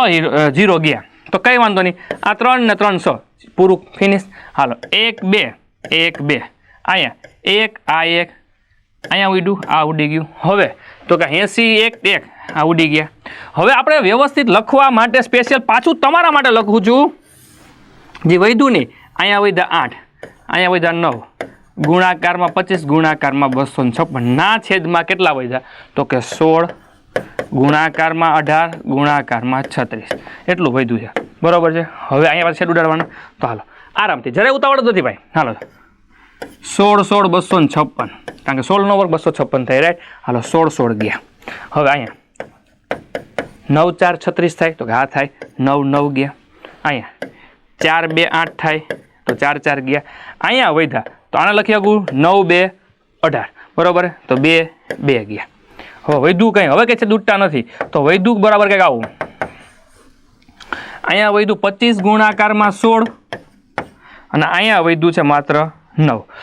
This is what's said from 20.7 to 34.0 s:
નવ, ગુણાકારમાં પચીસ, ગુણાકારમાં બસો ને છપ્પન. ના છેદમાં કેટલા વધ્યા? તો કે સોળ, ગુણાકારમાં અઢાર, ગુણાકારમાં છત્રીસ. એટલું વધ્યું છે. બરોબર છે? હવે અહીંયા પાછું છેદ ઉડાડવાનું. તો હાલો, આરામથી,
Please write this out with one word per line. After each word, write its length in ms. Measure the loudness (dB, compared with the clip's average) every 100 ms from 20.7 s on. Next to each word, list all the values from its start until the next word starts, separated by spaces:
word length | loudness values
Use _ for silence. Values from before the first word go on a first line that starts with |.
| 0 0
નવ, 300 | 0 -2 -4 -10 -16 -16 -18 _ -6
ગુણાકારમાં 720 | 0 2 2 0 -2 -2 -2
પચીસ, 360 | -2 -2 -4 0
ગુણાકારમાં 680 | 0 2 0 -2 0 0
બસો 320 | 0 -4 -2
ને 80 | -2
છપ્પન. 320 | -2 -4 -2
ના 340 | -2 0 0 0
છેદમાં 460 | -2 -2 0 -2
કેટલા 280 | -2 0 0
વધ્યા? 300 | -2 -4 -8 -10 -18 -10 -6
તો 100 | -2
કે 140 | -4
સોળ, 480 | -4 0 2 2 0 -6 _ _ _ -10 -8 -12 -6
ગુણાકારમાં 800 | 0 2 2 0 0 -2 0 2
અઢાર, 360 | 2 2 0 0 -6 -6
ગુણાકારમાં 800 | 0 0 0 -2 -4 -2 -4
છત્રીસ. 460 | -4 -6 -6 -8 -12 -14 -14 -10 -6
એટલું 260 | -2 0
વધ્યું 260 | 0 -2 -4
છે. 100 | -6 -12 -12 -2
બરોબર 300 | 0 2 2
છે? 120 | -2 -6 -12 -4
હવે 200 | 0 2
અહીંયા 160 | 2
પાછું 120 | -2 -2
છેદ 140 | -2
ઉડાડવાનું. 380 | 0 0 0 -4 -12 -20 _
તો 60 | -8
હાલો, 140 | -8 -14 -20 -8
આરામથી, 360 | -4